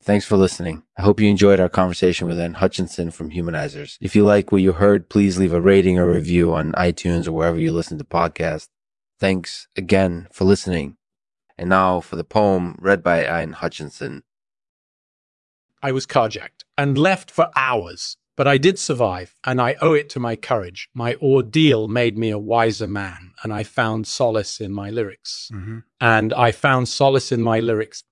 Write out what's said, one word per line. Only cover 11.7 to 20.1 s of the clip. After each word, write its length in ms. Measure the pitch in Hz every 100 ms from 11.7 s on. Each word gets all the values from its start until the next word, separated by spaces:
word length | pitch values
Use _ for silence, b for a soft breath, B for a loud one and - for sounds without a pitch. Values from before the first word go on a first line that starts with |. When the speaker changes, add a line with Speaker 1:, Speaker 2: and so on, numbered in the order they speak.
| 95 95 90
Speaker 1:
for 160 | - 85
the 80 |
poem 540 | 82 110 104 95 87 -
read 220 | 92 98
by 220 | 87 85
Ann 280 | 62 82 82
Hutchinson. 680 | 73 85 - 76 - 71 71 _ _ _ _ _ _ _ _ _ _ _ _ _ _ _ _
Speaker 2:
I 100 | 139
was 140 | 131 -
carjacked 580 | 139 113 107 - _ - -
and 180 | 143 135
left 340 | 170 185 -
for 200 | - 156
hours, 600 | - 131 120 87 - - - _ -
but 100 | 139
I 80 | 139
did 220 | 160 190
survive, 580 | - 127 113 90 90 _
and 160 | - 127
I 160 | 123 -
owe 100 | 160
it 160 | 151 147